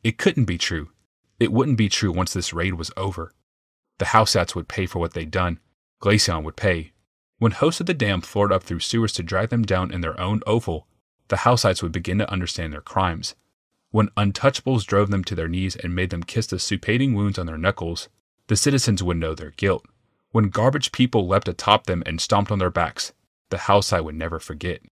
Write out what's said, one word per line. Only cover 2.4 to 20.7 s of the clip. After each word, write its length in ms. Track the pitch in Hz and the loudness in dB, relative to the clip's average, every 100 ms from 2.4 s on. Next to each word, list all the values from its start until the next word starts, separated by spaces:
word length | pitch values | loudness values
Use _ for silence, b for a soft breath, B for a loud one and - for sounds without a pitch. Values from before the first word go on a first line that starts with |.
| - | -6
raid 220 | - 90 | -2 -2
was 160 | 87 80 | -4 -8
over. 380 | - 95 95 82 _ _ _ _ _ _ _ | -6 -6 -6 -12 _ _ _ _ _ _ _
The 80 | |
Housats 500 | - 113 107 101 87 | 4 4 6 2 0
would 140 | 87 82 | -4 -8
pay 160 | - | -6
for 140 | 92 90 | -4 -4
what 160 | 85 | -4
they'd 160 | 87 80 | -6 -4
done. 280 | 92 87 82 _ _ _ _ | 0 0 -2 _ _ _ _
Glaceon 400 | 101 107 - 82 | 2 4 2 -2
would 140 | 78 - | -6 -2
pay. 360 | 104 87 80 _ _ _ _ _ | 0 0 -4 _ _ _ _ _
When 140 | 113 | 0
hosts 280 | - 156 170 | 2 0 0
of 60 | 175 | -2
the 80 | |
dam 260 | 165 107 95 | 0 0 0
floored 320 | - 104 101 | -2 0 2
up 100 | 95 | 2
through 180 | - 85 | 0 -6
sewers 340 | - 117 110 | -2 0 0
to 80 | - | -2
drag 260 | 85 92 107 | -4 -2 0
them 140 | 120 | 0
down 280 | 104 92 90 | 2 2 0
in 120 | 90 | -4
their 180 | 82 - | -4 -4
own 220 | 95 107 - | -2 -2 2
offal, 400 | 113 113 80 - _ _ _ _ | 0 0 -6 -8 _ _ _ _
the 80 | 95 | 2
Houseites 460 | - 120 104 92 | 4 4 4 2
would 100 | 87 | -2
begin 260 | 87 85 90 | -4 -2 -2
to 120 | 107 | 0
understand 440 | 92 87 - 82 | -2 -4 -4 -6
their 80 | 73 | -8
crimes. 520 | - - 92 82 - - _ _ _ _ _ | -6 0 0 -2 -8 -12 _ _ _ _ _
When 180 | 107 104 - | 2 2 2
untouchables 680 | 101 101 139 - - 127 | 0 2 0 0 0 0
drove 260 | 98 101 101 | 2 2 2
them 140 | 101 | 0
to 100 | 90 | -2
their 140 | 87 82 | -4 -4
knees 280 | 87 92 - | -2 -4 -4
and 180 | 87 | -6
made 160 | 90 90 | -4 -2
them 140 | 90 | -4
kiss 220 | 87 - 113 | -4 -4 -2
the 120 | 98 | -4
suppating 560 | - 139 - 117 135 | -2 -4 0 2 2
wounds 240 | 107 101 98 | 2 0 -2
on 80 | 85 | -6
their 100 | 80 | -2
knuckles, 540 | 90 98 85 85 - _ _ _ _ | -2 0 -4 -6 -10 _ _ _ _
the 80 | 104 | 2
citizens 460 | - 135 123 98 | 4 2 2 2
would 140 | 90 85 | 2 0
know 180 | 82 | -2
their 180 | 78 76 | -6 -10
guilt. 340 | - 98 92 - _ _ _ _ | -2 0 0 -2 _ _ _ _
When 180 | 113 104 | 2 2
garbage 440 | 92 117 | 2 2